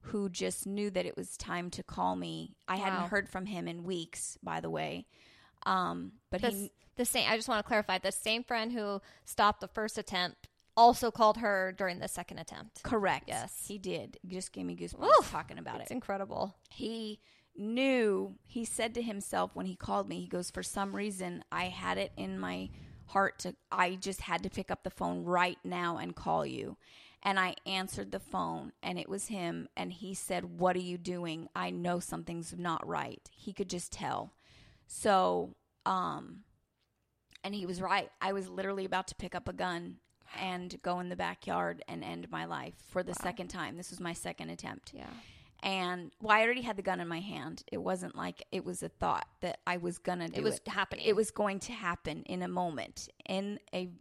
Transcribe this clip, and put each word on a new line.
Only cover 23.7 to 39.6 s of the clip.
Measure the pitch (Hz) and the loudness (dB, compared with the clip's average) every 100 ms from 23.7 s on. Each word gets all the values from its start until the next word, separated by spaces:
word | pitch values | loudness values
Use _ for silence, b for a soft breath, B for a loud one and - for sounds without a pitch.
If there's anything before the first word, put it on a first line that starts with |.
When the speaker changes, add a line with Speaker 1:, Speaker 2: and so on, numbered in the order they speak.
Speaker 1:
I | 190 180 185 | 4 4 4
just | 196 190 | -2 -4
had | - 170 | 0 0
to | 196 | 0
pick | - 185 | -4 -4
up | 185 | -4
the | 185 | -4
phone | - 175 175 | -2 0 0
right | 170 175 180 180 | 2 6 4 2
now | 180 180 175 170 | -4 -2 0 -2
and | - - | -4 -4
call | - 165 147 | 2 2 2
you." | 127 104 - B B B B | -2 -8 -10 B B B B
And | - 196 | 0 2
I | 185 - - | 2 0 -2
answered | 190 190 - 196 | -2 -2 -4 -6
the | 190 | -6
phone, | - 190 170 165 139 - | -4 -2 -2 -2 -6 -8
and | 170 175 | -6 -4
it | - | -4
was | 196 196 | -6 -4
him. | 202 170 170 - - | -4 -2 -4 -6 -6
And | 180 | -6
he | 180 190 | -6 -8
said, | 190 - 180 175 170 | -6 -2 -2 -4 2
"What | 185 180 | 4 4
are | |
you | 180 180 | 0 -4
doing? | 175 180 170 160 160 - | -4 -4 -2 -4 -6 -4
I | 180 | -4
know | 180 175 175 | 0 0 0
something's | - 165 165 165 165 175 | -2 -6 -6 -6 -6 -4
not | 175 160 - | -2 -2 -2
right." | 165 131 - - | -2 -4 -8 -16
He | - - | -14 -8
could | 185 185 | -4 -4
just | 180 - | -4 -6
tell. | - 135 - - b b b b b - | -4 -2 -2 -4 b b b b b -16
So, | - 220 190 185 180 175 - _ _ - | 0 6 8 8 4 0 -6 _ _ 0
um, | 190 175 143 135 190 208 _ _ _ _ _ _ _ _ - | 2 0 -4 -8 -14 -18 _ _ _ _ _ _ _ _ -10
and | 190 202 | -6 -4
he | 180 | -4
was | 180 | -2
right. | 185 196 - - | 2 2 2 -2
I | 190 | 0
was | 196 185 | 0 -2
literally | 185 190 196 190 | -2 -2 0 0
about | 185 190 | 0 -2
to | - | -6
pick | 180 180 | -6 -6
up | 175 | -4
a | |
gun | 180 | -2